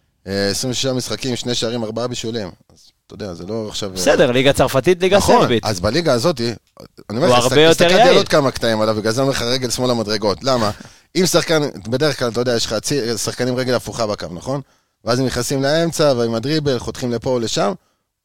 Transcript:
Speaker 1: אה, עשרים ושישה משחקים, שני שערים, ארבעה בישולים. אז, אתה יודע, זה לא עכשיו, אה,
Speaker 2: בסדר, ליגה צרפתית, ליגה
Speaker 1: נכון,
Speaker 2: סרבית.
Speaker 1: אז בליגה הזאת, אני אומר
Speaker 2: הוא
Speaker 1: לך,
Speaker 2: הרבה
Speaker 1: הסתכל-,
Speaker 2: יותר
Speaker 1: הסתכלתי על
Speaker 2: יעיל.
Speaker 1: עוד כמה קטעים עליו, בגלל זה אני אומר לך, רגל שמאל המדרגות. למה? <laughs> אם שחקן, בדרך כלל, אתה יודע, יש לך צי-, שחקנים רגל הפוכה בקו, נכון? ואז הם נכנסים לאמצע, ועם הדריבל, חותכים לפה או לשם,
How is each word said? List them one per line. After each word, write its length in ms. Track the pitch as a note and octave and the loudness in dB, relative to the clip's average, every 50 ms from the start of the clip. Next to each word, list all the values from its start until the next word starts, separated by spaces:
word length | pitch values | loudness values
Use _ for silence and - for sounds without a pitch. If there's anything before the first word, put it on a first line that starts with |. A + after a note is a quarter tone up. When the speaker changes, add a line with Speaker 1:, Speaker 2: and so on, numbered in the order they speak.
| _ _ _ _ - | _ _ _ _ -10
Speaker 1:
אה, 220 | F#2+ G2 G2 G2 G2 | -6 -4 -2 -2 -2
עשרים 200 | G2 - C3 B2+ | -2 -2 -4 -4
ושישה 220 | A#2 - - C3+ B2+ | -4 -4 -4 -2 -2
משחקים, 420 | B2+ - - A2 G#2 - C3 A#2+ | -4 -4 -6 -6 -6 -4 -6 -4
שני 200 | - - B2 A#2+ | -4 -4 -4 -4
שערים, 280 | - A#2+ A2+ A#2+ A#2+ A2+ | -2 -4 -4 -4 -6 -6
ארבעה 240 | G#2+ A2 A2+ A#2+ | -6 -6 -6 -6
בישולים. 400 | B2 A#2+ - - A2+ A#2 A2+ G2 E2+ - _ _ _ E2 | -6 -6 -8 -8 -8 -6 -6 -8 -10 -12 _ _ _ _
אז, 40 | _ _ _ _ _ _ | _ _ _ _ _ _
אתה 60 | _ - | _ -16
יודע, 200 | G2 A2 F#2+ E2+ | -12 -12 -12 -12
זה 100 | E2 F2 | -12 -10
לא 180 | F#2+ A2 A2+ G#2+ G2+ | -8 -8 -8 -8 -8
עכשיו, 200 | - - G#2+ G2 | -8 -8 -8 -8
אה, 60 | F#2 | -6
Speaker 2:
בסדר, 360 | F#2 F#2 C#3 - - D#3 B2 | -2 0 2 4 4 4 4
ליגה 220 | A#2+ C3 C3 C#3 C3+ | 4 2 2 2 4
צרפתית, 480 | - C#3 A#2+ - C3 - F3 F#3 E3+ | 2 2 2 2 0 2 2 2 2
ליגה 160 | F#3 F#3 G3+ | 2 2 2
Speaker 1:
נכון, 240 | G3 - E3 A3 B3 | 4 4 6 4 4
Speaker 2:
סרבית. 240 | E3+ A#2 A#2+ G#2+ - | 4 4 2 0 0
Speaker 1:
אז 140 | G#2+ A2 F2 | -2 -4 -2
בליגה 340 | F2+ G#2+ B2 E3+ E3 D#3 B2 | -2 0 0 0 2 2 0
הזאת, 280 | A#2 A#2+ F3 D#3+ A#2 | 2 2 0 -2 0
אני 140 | A#2 A#2+ G#2+ - _ _ _ - - - _ - - - G#2 | -4 -6 -6 -8 _ _ _ -20 -20 -20 _ -20 -14 -8 -4
אומר 100 | A#2+ D#3 | 0 4
Speaker 2:
הוא 100 | B2 B2 | 4 4
Speaker 1:
לך, 60 | B2 A#2+ | 6 4
Speaker 2:
הרבה 40 | |
Speaker 1:
הסתכל-, 120 | B2+ B2+ D3 | 4 4 6
Speaker 2:
יותר 100 | D#3 E3 E3 - F3 | 6 6 6 4 4
Speaker 1:
הסתכלתי 80 | E3+ F#3 G3+ | 4 6 6
על 40 | A#3+ | 6
Speaker 2:
יעיל. 100 | C4+ G#3+ | 8 6
Speaker 1:
עוד 100 | D3 - | 4 4
כמה 240 | - F3 D#3 C#3 B2+ | 4 2 2 2 2
קטעים 300 | - - B2 A2+ A2 G#2+ | 0 0 0 0 2 2
עליו, 140 | G#2+ A2 A2 | 2 0 0
בגלל 160 | G#2+ G2 A2 | 0 0 -2
זה 100 | A2 C3+ | 0 0
אני 60 | C3+ | 0
אומר 100 | C#3 B2+ | 0 0
לך, 40 | - | -2
רגל 280 | A#2+ A#2+ B2+ C3+ B2+ A#2 | -2 -2 -2 -2 -2 -4
שמאל 200 | - C3 B2+ B2+ | -4 -2 0 0
המדרגות. 520 | A#2+ A2+ G#2+ G2+ A2 G#2 A2 G2+ F#2 - A2+ | 0 0 -2 -2 -4 0 0 -2 -2 0 0
למה? 280 | C3+ C3 A#2+ A2 G2+ - - - - - | 0 0 2 0 -2 -4 -6 -16 -20 -20
<laughs> 240 | _ _ _ - | _ _ _ -2
אם 80 | E3 F#3+ | 0 0
שחקן, 360 | - - E3 - - D#3+ D#3 D3 B2+ - F#2+ F#2+ G#2+ | 2 2 0 2 2 0 0 0 -2 -6 -8 -6 -4
בדרך 300 | B2 B2+ D#3 D3 C3 - | -2 0 0 0 0 0
כלל, 100 | C3 A#2 | -4 -2
אתה 120 | G#2 A#2 | -2 -2
יודע, 140 | B2 B2+ A#2 | 0 0 0
יש 100 | A2+ - | -2 -2
לך 80 | - A2+ G#2 | -2 -4 -4
צי-, 360 | - - D3 C#3 A2 A#2 A2+ | -4 -2 -2 -2 -2 -2 -4
שחקנים 380 | G2 - A#2 - - B2 B2+ B2 | -4 -4 -6 -4 -4 -4 -2 -2
רגל 180 | B2+ B2+ B2+ B2 | -2 0 0 0
הפוכה 340 | A2 - G#2+ G2 A#2+ A2+ | -2 -2 -6 -4 -4 -2
בקו, 180 | G#2 G2+ - F2+ D#2+ | -2 -2 -6 -6 -12
נכון? 300 | F2 E2 - B2+ C#3 C#3+ - _ _ _ _ _ _ _ - | -12 -10 -8 -6 -6 -6 -8 _ _ _ _ _ _ _ -2
ואז 140 | A2 B2 B2+ | -2 0 0
הם 60 | C3+ | 0
נכנסים 380 | A#2+ - B2 A#2+ - D3 C3+ C3+ | -2 -2 -4 -4 -4 -2 -2 0
לאמצע, 500 | C#3 D#3 E3 E3+ E3 C#3+ - D3+ C#3+ C3 | 0 0 0 0 -2 0 2 2 2 2
ועם 180 | A#2+ A#2 A2+ A#2 | 2 0 -2 -2
הדריבל, 440 | A2+ A2+ C#3 D#3+ D#3 D3 C#3+ B2+ A#2 | -4 -2 -2 -4 -2 -2 -2 -2 -2
חותכים 320 | - - - - C3 A#2+ | -4 -8 -8 -6 -6 -4
לפה 180 | A#2 A2+ - C3+ | -4 -4 -2 -2
או 100 | B2+ B2 | -2 -2
לשם, 340 | A2+ G#2+ - D#3+ - G3+ F#3 - _ _ _ _ _ _ _ _ | -2 -4 -2 -2 -2 -2 -4 -6 _ _ _ _ _ _ _ _